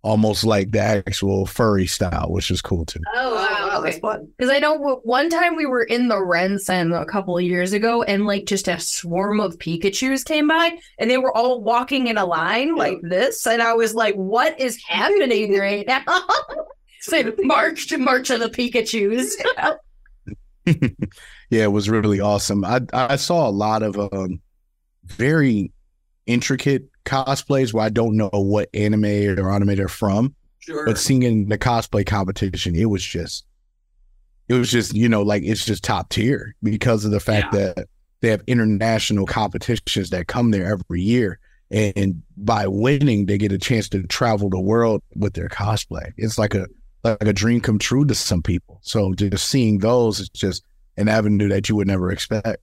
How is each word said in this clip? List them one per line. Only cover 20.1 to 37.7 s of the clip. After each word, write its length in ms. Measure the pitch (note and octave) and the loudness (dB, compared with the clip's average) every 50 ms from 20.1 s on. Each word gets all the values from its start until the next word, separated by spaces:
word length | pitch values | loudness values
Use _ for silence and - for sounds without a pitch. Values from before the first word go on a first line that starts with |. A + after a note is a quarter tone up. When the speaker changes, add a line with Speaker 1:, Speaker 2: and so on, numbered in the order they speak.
| - _ _ - G#2 - - - _ _ _ | -20 _ _ -16 -16 -16 -18 -20 _ _ _
Speaker 1:
<laughs> 420 | F3 D#3+ - - A2 - - - F#2+ - - - - - - - _ | 2 2 2 2 -2 -2 -4 -8 -8 -8 -18 -20 -20 -20 -20 -4 _
Yeah, 140 | A2+ A2 A2 | 2 4 4
it 80 | G#2 | 4
was 180 | G2+ G#2+ G2+ G#2 | 2 2 2 2
really 300 | A2 A2 G2+ G#2 G2+ F#2+ | 2 2 4 2 2 2
awesome. 440 | G2+ G#2 G#2 G2+ - - G#2+ G2+ F#2+ | 2 2 2 2 0 0 -2 -2 0
I, 180 | F#2 A#2+ B2+ B2 - - | 0 0 0 0 -2 -2
I 220 | B2 C3 A#2+ C#3 | -2 0 0 0
saw 320 | C#3+ - - F3 E3+ D3+ | -2 0 0 2 2 2
a 40 | A2+ | 2
lot 300 | G2+ G2 G#2 G#2+ A2 A2 | 2 0 0 2 2 0
of, 160 | A2 G#2+ F#2+ G#2 G#2 G2 G2 | 0 -2 -2 -2 -4 -4 -2
um, 260 | G2 F#2+ F#2 F#2 - _ _ _ _ _ _ _ _ _ _ _ _ _ | -4 -4 -4 -6 -8 _ _ _ _ _ _ _ _ _ _ _ _ _
very 680 | - - - A#2 C#3 D#3 D#3+ C#3+ C3 A2+ G2+ F#2+ F#2 - _ _ _ _ _ _ _ _ _ _ | -18 -6 -2 0 2 4 4 4 4 2 2 0 -4 -8 _ _ _ _ _ _ _ _ _ _
intricate 600 | - A#2+ B2 A#2 - C#3 B2+ - C#3+ C#3 - - _ _ _ _ | 0 0 0 2 0 -2 0 2 0 0 0 -2 _ _ _ _
cosplays 680 | - C#3 C3+ C3 C3 C#3 - - - C#3 C3+ C3 A#2 G#2+ | -2 -2 -2 0 0 -2 -4 0 0 0 2 2 2 0
where 100 | A2+ G#2+ | 0 0
I 40 | A2 | 2
don't 260 | G#2+ A2+ A2+ A#2 G#2+ | 2 0 0 2 2
know 120 | A2 G#2+ F#2+ | 0 0 0
what 380 | - G2+ G2 G2 G#2 G#2 G2+ - - | 0 0 2 2 2 0 0 -2 -2
anime 300 | - G#2 G#2 G#2+ G#2+ G#2+ G#2 G#2 G#2 G#2 G2+ F#2+ G2 | 0 0 2 2 2 2 2 2 2 2 0 0 0
or 100 | F#2+ F#2+ | 0 0
anime 240 | G2+ G2+ G2+ G2+ G2+ | 2 2 2 2 2
they're 100 | G2 G2 | 0 -2
from. 480 | F#2 - - A2+ G2+ G2 G#2 A#2+ C#3 - _ _ _ _ _ | -2 -4 -2 0 0 2 2 0 0 -2 _ _ _ _ _
Speaker 3:
Sure. 260 | - - - - - | -16 -10 -8 -2 0
Speaker 1:
But 140 | A2+ A2 - | 0 0 0
seeing 240 | - - C3+ B2+ B2+ | 2 2 2 4 4
it 80 | A#2+ | 4
in 180 | A2+ G#2+ G2+ G#2 | 2 2 2 0
the 80 | A2 | -2
cosplay 480 | G2+ - C3 A#2+ A#2 A2 - - G#2 G2 | 0 0 0 0 0 -2 0 -2 -2 0
competition, 680 | - A2 G2+ F#2+ F#2 G2 - G#2+ F#2+ E2+ E2 - F#2+ E2+ | 0 0 -2 0 -2 -2 -2 -4 -4 -4 -4 -4 -2 0
it 100 | D#2+ A2 | 2 2
was 180 | A2 G2+ F#2 F#2 | 2 0 -2 -4
just, 420 | - - F2 E2 - - - _ _ _ _ _ _ _ _ _ _ _ _ _ _ _ _ _ _ _ _ _ | -6 -6 -8 -8 -8 -10 -14 _ _ _ _ _ _ _ _ _ _ _ _ _ _ _ _ _ _ _ _ _
it 60 | - B2 | 0 2
was 160 | B2+ B2 A#2 | 2 2 2
just, 240 | B2 A#2+ G#2 - G#2 | 2 0 0 0 0
you 160 | G#2 A#2 A#2+ | 2 4 4
know, 140 | A2+ G#2 G2+ | 4 4 4
like, 180 | G#2 G#2 G#2 - | 2 2 0 0
it's 220 | F#2+ A2 G2+ - | -2 -2 -2 -2
just 180 | A2+ G#2 - - | -4 -4 -2 -2
top 260 | - A2 F#2 - - | -2 -2 -2 -2 -4
tier 440 | - A#2 G#2+ B2+ C#3 - - G#2+ - _ | -2 0 0 0 0 -2 -4 -12 -12 _
because 420 | - G#2+ G#2+ G#2+ - B2+ A2+ G#2+ G#2 | -2 -2 -2 0 2 2 2 2 2
of 60 | G#2+ | 0
the 100 | G#2 G2+ | 0 0
fact 320 | - - A2 G#2 G2 - - | 0 0 0 0 0 0 0
Speaker 3:
Yeah. 160 | G2+ G2 F#2 | 0 0 0